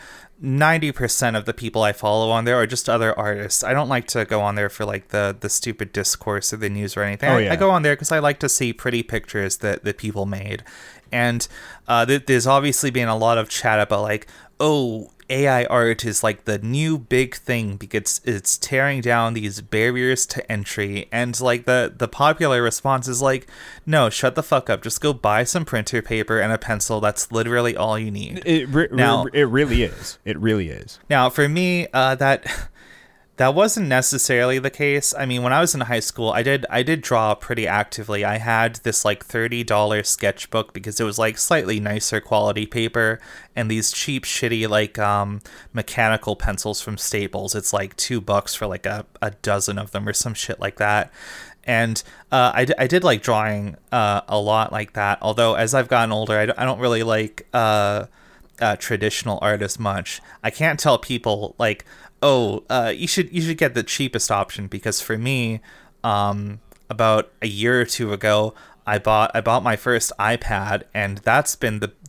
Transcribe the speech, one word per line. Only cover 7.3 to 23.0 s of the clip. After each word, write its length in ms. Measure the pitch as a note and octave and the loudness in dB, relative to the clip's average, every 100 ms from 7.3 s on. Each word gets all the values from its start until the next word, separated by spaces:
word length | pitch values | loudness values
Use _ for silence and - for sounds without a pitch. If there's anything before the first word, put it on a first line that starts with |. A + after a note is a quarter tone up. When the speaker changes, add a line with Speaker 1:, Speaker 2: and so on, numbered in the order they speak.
Speaker 2:
Oh, 60 | A#2+ | 2
Speaker 1:
I, 40 | |
Speaker 2:
yeah. 120 | G#2 | 2
Speaker 1:
I 40 | E3+ | 2
go 140 | G3 | 4
on 120 | F3+ | 4
there 120 | D3 | 2
'cause 160 | C#3+ D3+ | 0 0
I 80 | D#3+ | 2
like 220 | D3 C#3 | 2 0
to 80 | C#3+ | -2
see 240 | - B2 | 0 -2
pretty 320 | - B2+ A#2+ | -2 -2 -2
pictures 540 | - A2 - G#2+ F#2+ - | -2 -6 -4 -4 -4 -2
that, 260 | G#2+ G2 | -2 -2
that 120 | G#2 - | -4 -6
people 300 | G#2+ G2+ G2 | -6 -4 -4
made. 380 | F#2+ G2+ G#2 - - - - _ | -6 -8 -10 -12 -20 -20 -20 _
And, 340 | B2 A#2+ A#2 - - - - - | 0 0 0 -6 -10 -18 -16 0
uh, 180 | A#2 | 2
th-, 220 | A#2 C#3+ C3+ | 4 2 4
there's 220 | B2+ B2 | 2 4
obviously 420 | C#3 C#3+ C3 C#3 | 4 4 0 0
been 180 | B2 A#2 | 0 0
a 80 | A2 | 2
lot 220 | A2+ A#2 | 4 2
of 100 | A2+ | 0
chat 300 | - A#2 G#2+ | -2 2 2
about, 240 | G#2 G2+ | 2 0
like, 240 | G#2+ G#2+ - - - _ | 0 -4 -6 -20 -20 _
"Oh, 520 | D3+ D3 B2 A2 G2+ _ - | 2 2 0 -4 -10 _ -6
A 180 | C3 C#3 | 2 4
I 180 | B2+ B2 | 4 2
art 400 | A#2+ A#2 A2+ A#2+ | 4 4 2 -2
is, 160 | G2+ | 0
like, 240 | A2 G#2 - | 0 -2 -2
the 120 | G#2 | -2
new 380 | A2 C3+ D#3+ D#3 | -2 0 0 -2
big 400 | A2+ B2+ B2+ - | 2 2 2 -4
thing 400 | - A#2 G#2+ G2 | -4 -2 -2 -6
because 460 | G2 A2 - - | -4 -4 -2 -4
it's 320 | - G#2 - - | -2 -2 -2 -2
tearing 460 | - C3+ C#3 C3+ | 0 0 0 0
down 320 | A#2+ A#2 A2+ | 2 2 2
these 260 | A2+ G#2 G2+ | 0 -6 -8
barriers 640 | G#2 A2 A#2 B2 B2+ C3 - | -4 0 2 2 0 0 -2
to 240 | - - | -4 -4
entry." 580 | G#2+ G2 - G2+ G2+ - | -6 -4 -4 -4 -4 -4
And, 260 | A#2 B2 A#2 | -4 -2 0
like, 280 | B2+ A#2+ B2 | 0 0 2
the, 260 | B2+ A#2 | 2 2
the 140 | - A#2 | -2 -6
popular 540 | - D3 D#3 D#3 B2 | 2 2 4 2 2
response 460 | A#2 - C3+ C3 | 2 0 0 -2